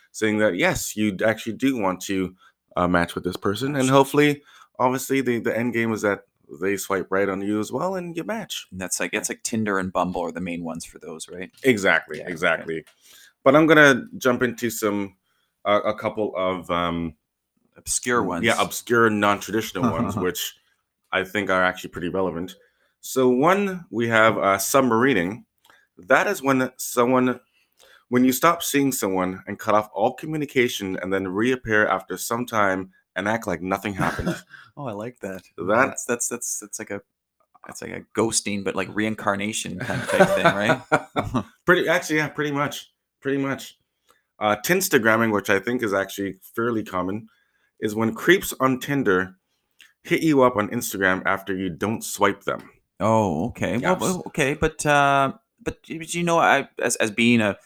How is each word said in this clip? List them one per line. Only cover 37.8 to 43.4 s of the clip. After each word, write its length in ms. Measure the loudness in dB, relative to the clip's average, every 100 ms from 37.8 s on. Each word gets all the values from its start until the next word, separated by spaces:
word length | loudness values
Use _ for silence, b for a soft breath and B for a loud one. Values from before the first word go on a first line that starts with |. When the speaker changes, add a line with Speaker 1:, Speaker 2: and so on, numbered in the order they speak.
Speaker 2:
like 80 | -10
a 120 | -12 -6 0
ghosting, 480 | 0 0 -2 -4
but, 120 | -4 -2
like, 140 | -4
reincarnation 840 | -2 -2 -2 -2 -2 -2 -6 -8 -8
kind 200 | -6 -6
of 80 | 0
type 220 | 2 4 4
thing, 100 | 2
right? 960 | 2 2 0 0 -2 -2 -6 -2 -4 -6 _
<laughs> 100 | 2
Speaker 1:
Pretty, 220 | 2 2
actually, 280 | 0 0 -2
yeah, 100 | -2
pretty 240 | -4 -4
much, 400 | -2 -4 -6 -16 _ _ _
pretty 200 | -4
much. 360 | -2